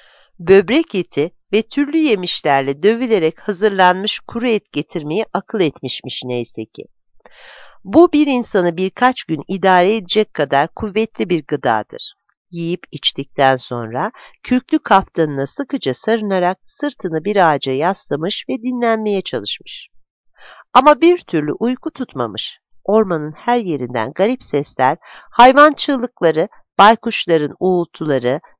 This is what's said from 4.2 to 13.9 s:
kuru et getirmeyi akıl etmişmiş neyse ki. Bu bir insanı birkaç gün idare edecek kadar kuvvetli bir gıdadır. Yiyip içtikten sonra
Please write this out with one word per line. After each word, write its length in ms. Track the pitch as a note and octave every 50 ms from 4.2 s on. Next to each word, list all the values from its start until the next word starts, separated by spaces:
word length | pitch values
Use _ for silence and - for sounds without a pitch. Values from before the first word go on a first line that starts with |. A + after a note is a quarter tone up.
kuru 280 | - - - A#3 A#3 B3+
et 240 | A3+ G3+ - _ -
getirmeyi 540 | D3 C#3 - - F3 D3 D3 D#3 G#3 A3 - -
akıl 280 | F#3+ - - - G#3+
etmişmiş 600 | F3+ D3 - - - B2+ - - - B2 - - -
neyse 400 | B2 B2 A#2+ A#2+ - _ A2+ A2
ki. 200 | - _ - - - _ _ _ _ _ _ _ - - - - - - - - - - - -
Bu 280 | F3+ G3 D4+ F4 F4 -
bir 140 | D4 D4+
insanı 500 | C#4+ C4 B3 A#3 - - G3 F3 F3 E3
birkaç 480 | E3 F#3 F#3+ - - B3 B3+ B3+ - -
gün 180 | - D#3+ C#3+ - -
idare 480 | F#3+ F#3 F3 F#3+ F#3 F3+ F3+ F#3+ A3
edecek 380 | A3+ F3+ F3 - G#3+ G#3+ - -
kadar 400 | - D3 C#3 C#3 C#3 D3+ E3 -
kuvvetli 540 | - - G#3 F#3 G#3+ A3+ - _ - A3 F3
bir 160 | F3+ D#3+ C#3+ -
gıdadır. 680 | D3+ C3+ - B2+ A2+ G#2+ G#2 - - - - - - _ _ _ _ _ _ _
Yiyip 300 | F3 E3+ E3+ E3 F3 - - -
içtikten 680 | - C#3+ - - - - C#3 - - - C#3 C3+ C3
sonra 560 | B2+ - - B2 A#2+ A#2 A2